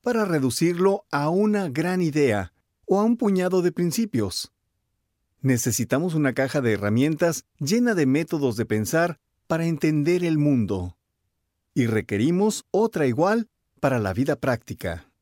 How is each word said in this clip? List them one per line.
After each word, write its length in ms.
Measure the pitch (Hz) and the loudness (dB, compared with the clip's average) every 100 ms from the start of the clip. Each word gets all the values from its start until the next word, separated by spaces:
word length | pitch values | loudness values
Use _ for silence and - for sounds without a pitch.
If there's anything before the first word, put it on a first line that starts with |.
para 220 | 240 226 | -2 -2
reducirlo 800 | 202 156 131 - 170 175 190 196 _ | 0 2 0 2 0 2 2 2 _
a 180 | 143 147 | -2 0
una 400 | 180 214 208 180 | 2 2 2 0
gran 320 | 123 170 185 | -2 -2 0
idea 520 | 165 151 139 104 92 _ _ _ - | 0 2 2 2 -2 _ _ _ -2
o 140 | 190 | 2
a 40 | |
un 120 | 220 233 | 2 2
puñado 460 | 208 190 180 185 | 2 2 2 0
de 100 | 175 | 0
principios. 800 | 175 175 190 226 117 98 - - _ _ _ _ _ _ _ _ _ | 0 -2 0 -2 -2 -2 -6 -12 _ _ _ _ _ _ _ _ _
Necesitamos 760 | 135 123 127 110 113 131 175 | 0 0 0 -4 -2 -2 0
una 180 | 160 139 | 0 -2
caja 280 | - 135 151 | 0 -2 0
de 120 | 120 | 0
herramientas 720 | 101 101 113 147 156 170 156 _ _ | 0 0 0 0 0 -2 -2 _ _
llena 360 | 143 226 240 | -2 0 2
de 120 | 196 135 | 2 2
métodos 500 | 139 165 165 139 110 | 0 -2 -2 -2 -2
de 100 | 110 | -2
pensar 540 | 107 107 160 170 160 _ _ _ | -2 0 0 -2 -4 _ _ _
para 200 | 160 165 | -2 -2
entender 580 | 156 160 156 147 180 | 0 0 2 0 0
el 140 | 170 156 | 0 2
mundo. 580 | 147 131 101 98 90 - _ _ _ _ _ _ _ | 2 2 0 -2 -6 -12 _ _ _ _ _ _ _
Y 120 | - 117 | -2 0
requerimos 800 | 110 - 101 135 175 214 - _ | -2 -2 -2 0 2 0 -2 _
otra 360 | 190 226 180 139 | -2 0 0 0
igual 420 | 117 180 226 220 _ _ _ | 2 0 0 -4 _ _ _
para 180 | 135 123 | -2 0
la 140 | 98 | -2
vida 240 | 95 131 - | -2 -2 -2
práctica. 760 | 135 120 - - 92 85 _ _ | -2 -4 -6 -10 -8 -8 _ _